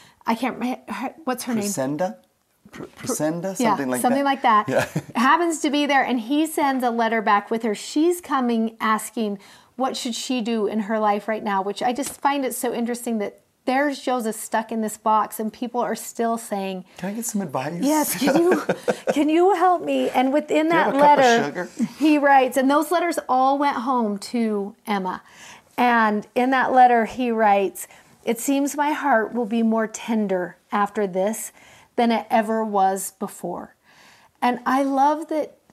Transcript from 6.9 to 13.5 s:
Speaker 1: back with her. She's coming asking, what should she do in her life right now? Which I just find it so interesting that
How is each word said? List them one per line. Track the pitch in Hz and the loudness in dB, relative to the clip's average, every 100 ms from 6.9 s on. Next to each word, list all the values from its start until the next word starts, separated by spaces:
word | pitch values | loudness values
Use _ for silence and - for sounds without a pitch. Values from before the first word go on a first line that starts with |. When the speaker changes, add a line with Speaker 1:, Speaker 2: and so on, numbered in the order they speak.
| 233 226 226 | 0 0 0
Speaker 1:
back | 220 202 208 | 2 2 2
with | 233 | -2
her. | 233 202 | -2 -4
She's | - 302 330 349 | -4 0 2 0
coming | - 277 247 226 226 220 | -2 -2 0 0 -2 -2
asking, | 226 214 - - 214 202 - - _ - | 0 0 -2 -4 -4 -4 -12 -20 _ -4
what | 254 240 | -4 -2
should | 254 226 | -6 -6
she | - 254 | -4 -4
do | 220 226 202 | -2 -2 -2
in | 214 | -2
her | 202 226 | -2 0
life | 214 208 208 | 0 0 -2
right | 214 | -4
now? | 220 196 | -2 -2
Which | 190 196 | -2 -2
I | - | -4
just | 247 277 - | -2 -6 -2
find | 285 285 | -2 0
it | 262 240 | -2 -4
so | 247 | -4
interesting | 226 233 233 240 226 | -2 -4 -4 -4 -4
that | 202 - _ | -4 -8 _